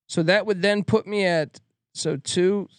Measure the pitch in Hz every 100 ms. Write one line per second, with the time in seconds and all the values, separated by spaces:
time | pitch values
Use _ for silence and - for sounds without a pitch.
0 | _ - 165 202 202 190 202 208 - 220
1 | 202 208 185 170 151 - _ _ _ -
2 | 160 143 - - 180 202 185